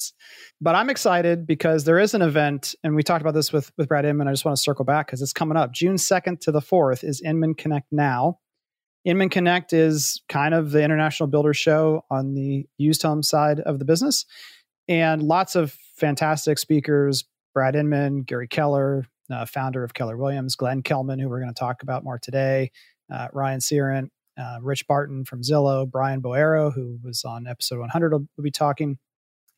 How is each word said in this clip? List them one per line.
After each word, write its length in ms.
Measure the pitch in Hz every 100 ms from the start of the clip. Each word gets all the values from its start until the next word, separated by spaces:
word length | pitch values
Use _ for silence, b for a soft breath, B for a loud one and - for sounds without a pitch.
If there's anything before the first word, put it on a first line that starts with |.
towards." 100 | - _ B B B -
But 140 | 160
I'm 160 | 175 247
excited 560 | 277 214 175 170 170 160
because 380 | 151 165 160
there 160 | 147 170
is 120 | 208
an 80 | 220
event, 520 | 170 151 147 143 - -
and 140 | 160 151
we 80 |
talked 160 | 147 170
about 120 | 156
this 180 | 151 147
with, 180 | 151 - -
with 80 | 143
Brad 160 | 147
Inman. 220 | 147 147 139
I 60 |
just 120 | 135
wanna 120 | 156 135
circle 280 | - 139
back 220 | 131 151 147
'cause 140 | 127
it's 100 | 139
coming 240 | - 160 160
up. 160 | 127
June 240 | 123 175 190
second 440 | - 185 185 175
to 80 | -
the 80 | 151
fourth 440 | - 180 139 127
is 160 | 156 131
Inman 320 | 165 160 160
Connect 380 | 156 156 147 -
Now. 480 | 147 143 123 147 175 _ _ _ _ _ _
Inman 240 | 180 185 190
Connect 440 | 190 175 180 -
is 480 | 165 160 151 135 - -
kind 240 | 147 147
of 200 | 165 151
the 100 | 151
international 460 | 151 156 156 - 147
builder 260 | 147 147
show 500 | 143 - 156 156 156 -
on 240 | 135 135
the 320 | 139 139 139 - -
used 260 | 147 156
home 200 | 160 151
side 380 | 151 156 151 151
of 180 | - 139
the 60 |
business. 420 | 139 170 277 - - B B B B _ -
And 340 | 165 160 156
lots 320 | 151 170 190
of 160 | 180 151 - -
fantastic 640 | - 151 139 156 156 - 147
speakers, 680 | - 151 143 143 143 135 - _ _
Brad 220 | 135 131 143
Inman, 460 | 147 143 139 139
Gary 240 | 127 123 120
Keller, 580 | - 147 143 139 139 127 _ -
uh, 160 | 123 113
founder 380 | 139 131 131
of 100 | 120
Keller 220 | - 117 117
Williams, 400 | 139 139 131 -
Glenn 260 | 127 135
Kelman, 380 | - 139 131 131
who 80 | 135
we're 100 | 123
gonna 120 | 123
talk 280 | 117 123 127
about 180 | 135 127
more 160 | 135 123
today, 540 | - 135 135 135 131 b b b -
uh, 160 | 127 123
Ryan 280 | 139 135 135
Searant, 500 | - 147 139 135 131 _ _ -
uh, 220 | 123 120
Rich 280 | 127 139 -
Barton 360 | 143 143 135
from 160 | 131 123
Zillow, 460 | 120 151 139 135 131
Brian 320 | 131 135 131
Boero, 540 | 123 127 156 160 151
who 240 | 131 123 120
was 220 | 123 117
on 220 | 127 117 123
episode 320 | 120 - 120
one 100 | 117
hundred, 220 | 165 165
will, 140 | 151 143 -
will 80 |
be 60 | 147
talking. 480 | - 147 139 151 135 _ _ _ _ _